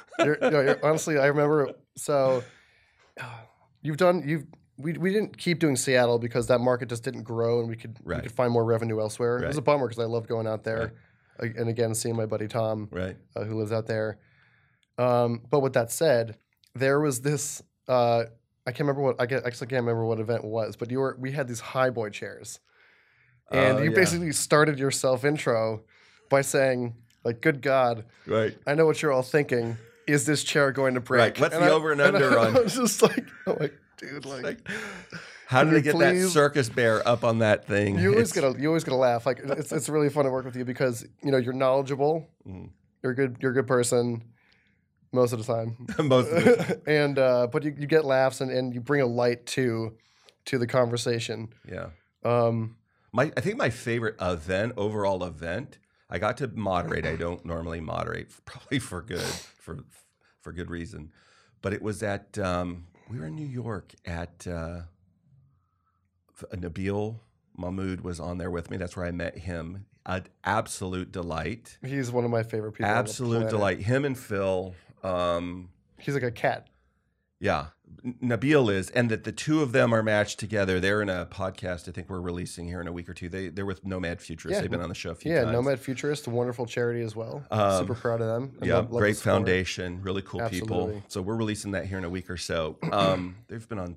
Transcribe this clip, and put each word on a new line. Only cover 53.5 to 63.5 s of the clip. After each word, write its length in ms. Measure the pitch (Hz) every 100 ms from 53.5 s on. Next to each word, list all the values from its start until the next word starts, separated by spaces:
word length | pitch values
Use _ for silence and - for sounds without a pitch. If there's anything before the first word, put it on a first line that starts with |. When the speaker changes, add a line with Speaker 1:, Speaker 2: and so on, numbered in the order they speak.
| 240
Speaker 2:
my 140 | 165
favorite 460 | 113 - 117 113 -
event, 540 | 90 87 82 92 117 -
overall 480 | 104 107 98 95
event, 540 | 90 78 82 95 147 - _ _ _
I 80 | 90
got 180 | 107 107
to 100 | 127
moderate. 580 | 104 101 90 85 82 80
I 100 | 80
don't 260 | 85 87 85
normally 340 | 82 85 82
moderate, 460 | 80 82 82 82 87
f-, 100 | -
probably 340 | - - - 139
for 220 | - 90
good, 200 | - 87
for, 580 | 90 90 - _ - - - _ _ _ _ _
for 100 | -
good 180 | 82 85
reason. 420 | 87 85 80 78 _ _ _ _ _
But 100 | 98
it 80 | 101
was 220 | 104 104
at, 340 | 104 101 - 104
um, 480 | 92 90 87 87 85 _ -
we 100 | 117
were 80 | 156
in 100 | 156
New 100 |
York 480 | 147